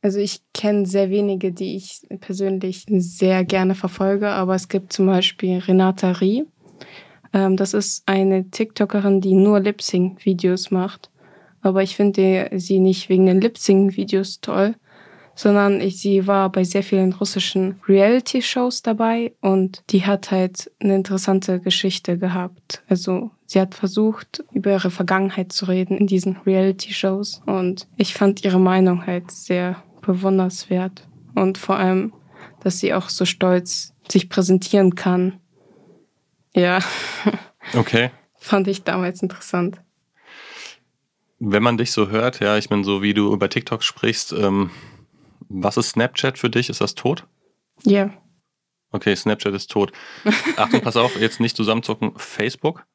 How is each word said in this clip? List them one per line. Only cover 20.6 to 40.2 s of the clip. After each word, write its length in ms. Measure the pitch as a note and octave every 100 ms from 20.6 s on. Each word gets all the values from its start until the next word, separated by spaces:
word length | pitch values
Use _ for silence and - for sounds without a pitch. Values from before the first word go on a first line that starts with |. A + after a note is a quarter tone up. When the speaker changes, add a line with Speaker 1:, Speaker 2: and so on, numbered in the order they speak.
| - _
Speaker 1:
eine 120 | G#3 G3
interessante 640 | F#3+ F#3+ F#3+ F#3+ F#3+ F3+
Geschichte 560 | F3+ F#3+ F#3+ F#3 - F3
gehabt. 680 | F#3 F3+ F3+ - _ - _
Also 440 | F#3 F3+ F#3 A#3 _
sie 160 | _ F#3+
hat 140 | F#3+
versucht, 680 | - F#3+ F#3+ G#3+ G#3+ - - -
über 160 | - G3+
ihre 180 | F#3+ F#3
Vergangenheit 640 | F3 F3+ F#3+ G3 F#3+ F3+
zu 140 | - F#3
reden 320 | F#3 F#3 F#3+
in 80 | G3+
diesen 320 | F#3+ F#3+ F#3 -
Reality-Shows 960 | F#3+ F#3+ F#3+ - - G3 F#3+ G3+ -
und 420 | - F#3+ F3+ F#3 - -
ich 160 | G3+
fand 300 | - G3+ G3
ihre 140 | G3+ F#3
Meinung 460 | F#3 F#3+ F#3 F3 F3
halt 240 | F3 F3
sehr 520 | - - F3+ F3+ F3+ - _
bewundernswert 1040 | - F3+ F#3+ F#3+ F#3 F#3 - F3+ F#3 F#3 - - -
und 240 | - F#3+ F#3+
vor 180 | - G3
allem, 380 | F#3 F#3 G#3+ - _ - - _
dass 160 | F#3 F3+
sie 160 | G3
auch 160 | F#3+ -
so 160 | - F3+
stolz 680 | - F#3 F3+ F3+ - - _ _
sich 200 | F#3+ F3+
präsentieren 640 | - F#3 F#3 - G3+ F#3+
kann. 440 | F3+ F#3+ F3+ F#3 F#3+ _ _ _ _ _ _ _ _ _ _ _
Ja. 240 | - F3 F#3 F3+ - - - G#3+ - - _ -
Speaker 2:
Okay. 360 | A#2+ - A#2 B2 -
Speaker 1:
<laughs> 100 | _ _
Fand 300 | - G3 F#3+
ich 160 | F#3+
damals 400 | - F#3 F3+ F3+
interessant. 560 | F#3 - - F3+ F3 - _ _ _ _